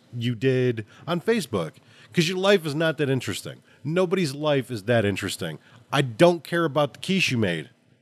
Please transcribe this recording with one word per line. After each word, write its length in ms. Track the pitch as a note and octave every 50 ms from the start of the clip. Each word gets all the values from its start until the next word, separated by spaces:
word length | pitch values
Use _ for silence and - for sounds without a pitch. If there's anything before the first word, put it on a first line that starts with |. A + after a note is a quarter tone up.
| _ - -
you 180 | A#2+ A#2 B2 B2
did 520 | G#2 C3 C3+ B2+ B2+ B2+ B2 A#2 A2 G#2 - - - -
on 140 | D#3+ F3 F3
Facebook, 520 | - A3+ A#3 A3+ D#3+ - A2 F#2 D#2+ D2+ - - _ _ - - - - -
'cause 140 | F3 D#3 E3+
your 100 | F#3+ F#3
life 260 | F#3+ G3 G#3 F#3+ D#3+
is 100 | D#3 C3+
not 220 | D#3 E3 D#3+ D3 -
that 120 | D3 B2+
interesting. 500 | C3+ B2+ - - F2+ - - D#2 B1+ - _ _ _ _
Nobody's 520 | - C#3+ D#3+ F#3 F#3+ E3+ F#3+ F#3+ F3 C3+ C3+
life 360 | C#3+ D3+ D3+ C#3+ C#3 B2 -
is 140 | B2+ G#2 F#2+
that 200 | A2+ A#2+ A#2 G2+
interesting. 540 | G#2 F#2+ - G2+ F2+ - - F#2 D#2+ D2+ - _ - - - - -
I 80 | - C#3+
don't 420 | C#3+ B2 G#2+ G#2 E3+ F3 F3+ E3 -
care 200 | - F3 E3+ E3
about 300 | D#3 C3 D3+ D3 - -
the 60 | -
quiche 300 | - - F#3+ F#3 - -
you 60 | C3 A#2
made. 300 | G#2+ F2+ E2 D#2 C#2 - _ _ _ _ _ _